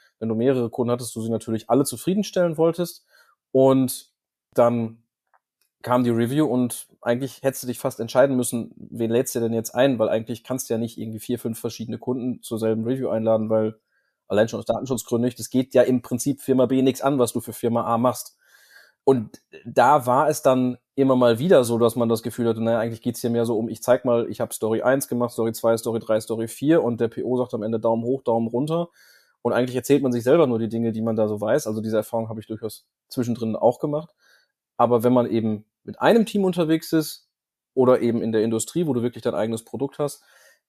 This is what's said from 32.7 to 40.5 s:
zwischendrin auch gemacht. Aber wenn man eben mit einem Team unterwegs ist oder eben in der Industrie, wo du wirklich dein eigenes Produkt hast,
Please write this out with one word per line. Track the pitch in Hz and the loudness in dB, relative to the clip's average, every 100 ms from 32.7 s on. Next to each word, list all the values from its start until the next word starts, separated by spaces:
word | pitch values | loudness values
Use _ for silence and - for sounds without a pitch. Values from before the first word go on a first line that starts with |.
| - _ _ _ | -12 _ _ _
zwischendrin | 135 120 113 110 104 | -6 -4 -2 -4 2
auch | 113 - | 0 2
gemacht. | 151 147 160 _ _ _ _ _ _ - | -4 -6 -8 _ _ _ _ _ _ 0
Aber | 120 120 | 2 4
wenn | 123 | 4
man | 127 117 | 2 2
eben | 113 110 107 _ _ | 0 -2 -4 _ _
mit | - - | -16 -2
einem | 131 233 208 | 2 4 2
Team | 202 | 0
unterwegs | 190 180 160 160 - | -2 0 0 -2 0
ist | 160 151 - _ _ _ _ _ | -2 -2 -10 _ _ _ _ _
oder | 131 127 127 | 2 4 4
eben | 117 113 | 2 0
in | 113 | 0
der | 110 | 0
Industrie, | 113 113 - 165 160 | 0 -2 -4 -4 -2
wo | |
du | 123 | -2
wirklich | 120 120 | -2 -4
dein | 120 | -6
eigenes | 76 110 110 | -4 -4 -4
Produkt | - 117 139 - | -8 -8 -8 -4
hast, | 143 - _ _ _ | -6 -8 _ _ _